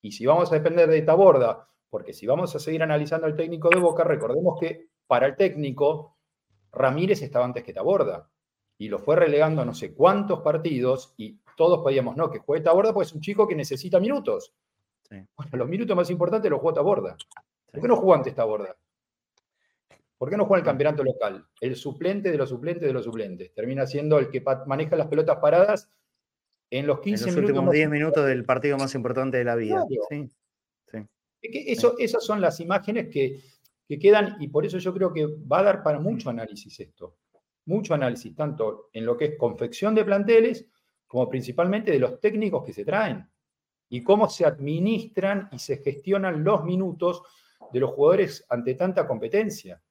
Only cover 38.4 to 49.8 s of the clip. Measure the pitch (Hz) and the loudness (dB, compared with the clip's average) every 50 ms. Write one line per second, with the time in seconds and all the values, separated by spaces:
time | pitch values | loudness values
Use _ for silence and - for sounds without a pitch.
38.4 | 151 147 127 123 113 107 104 - - _ _ 113 113 117 120 120 151 147 151 - | -6 -6 -4 -4 -4 -4 -4 -8 -16 _ _ -6 -2 -2 -2 0 -2 -4 -2 -2
39.4 | 123 117 - - 123 120 - - 190 208 220 220 208 196 202 202 202 208 233 226 | -2 -2 -2 -4 -8 -8 -6 -4 -2 2 2 2 2 2 0 0 2 6 6 6
40.4 | 226 254 247 - - _ _ _ _ _ _ _ _ _ - 123 127 120 127 131 | 6 4 0 -4 -10 _ _ _ _ _ _ _ _ _ -2 -2 -2 0 -2 -6
41.4 | 120 123 120 - 170 180 196 214 214 208 175 - 127 123 - - - 208 214 214 | -6 -4 -2 0 0 0 0 -2 2 2 4 4 4 2 0 0 0 0 0 2
42.4 | 220 196 175 135 - - - 104 104 151 175 208 220 185 123 98 - _ _ _ | -2 -2 -2 -4 -6 -6 -10 -8 -4 -2 0 0 0 0 -4 -8 -10 _ _ _
43.4 | _ _ _ _ _ _ _ _ _ _ - 123 117 - 196 208 220 - - - | _ _ _ _ _ _ _ _ _ _ -10 -6 4 4 6 6 6 2 2 2
44.4 | 175 151 147 147 139 143 156 160 180 208 226 220 - - _ - 180 196 202 196 | 2 2 2 0 -6 -6 -2 -2 0 0 0 -2 -4 -4 _ -2 -2 0 -2 -2
45.4 | 190 - - 120 - - 135 127 - 143 139 - - 185 196 196 190 190 170 151 | -4 -8 -14 -14 -6 -6 -8 -4 -4 -6 -6 -6 -4 -2 -2 0 0 -2 -2 0
46.4 | 156 185 214 170 151 175 180 185 190 180 175 160 170 175 175 175 - _ _ _ | 2 2 2 2 0 -2 -2 -2 -2 -4 -4 -2 -2 -2 -2 -4 -12 _ _ _
47.4 | _ _ _ _ - - - 123 135 123 117 135 143 156 185 208 196 - - - | _ _ _ _ -20 -8 -2 -2 -2 -2 0 2 4 4 6 4 2 -2 -4 -14
48.4 | _ _ 127 120 120 127 127 - 180 185 185 190 156 - 120 110 104 117 185 202 | _ _ -6 -4 -4 -6 -4 -2 -2 -2 0 -2 -2 -2 -4 -6 -4 -2 -2 -2
49.4 | 220 208 - - - - 87 _ | -2 -2 -6 -10 -14 -18 -20 _